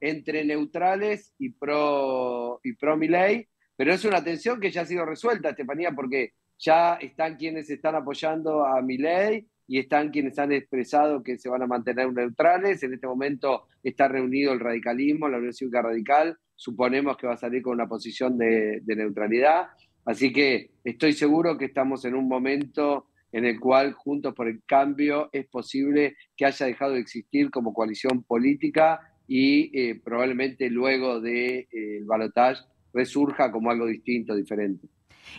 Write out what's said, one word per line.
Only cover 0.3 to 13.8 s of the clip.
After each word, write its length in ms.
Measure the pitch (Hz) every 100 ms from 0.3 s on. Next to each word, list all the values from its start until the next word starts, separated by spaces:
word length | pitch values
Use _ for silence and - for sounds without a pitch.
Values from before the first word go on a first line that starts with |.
| 156
neutrales 880 | 151 151 147 170 180 196 208 208 - -
y 120 | 127
pro, 1080 | - 143 147 147 143 135 131 127 123 120 120
y 80 | 131
pro 240 | 117 147 156
Milei, 500 | 160 175 190 226 - _ _ -
pero 160 | 135
es 120 | 185
una 200 | 214 185
tensión 340 | 160 165 226 247
que 120 | 196
ya 80 | 170
ha 60 | 165
sido 180 | 180
resuelta, 460 | 160 156 233 226 151
Estefanía, 420 | 143 127 151 170
porque 400 | 143 131 135 120 _ _ -
ya 360 | 160 160 170
están 420 | 170 139 - 160 151
quienes 340 | 160 160 143
están 240 | 143 160
apoyando 720 | 156 135 139 160 160 156 151 139
a 160 | 131
Milei 640 | 127 127 151 175 208 220 214 _ -
y 100 | 131
están 320 | 131 147 151
quienes 260 | 151 135 135
han 100 | 143
expresado 720 | 143 - 131 120 147 151 143
que 160 | 117 123
se 100 | 127
van 140 | 127
a 40 | 123
mantener 440 | 120 120 120 131
neutrales. 720 | 123 120 117 160 180 196 180
En 120 | 135
este 120 | 127 127
momento 640 | 127 139 139 139 127 - _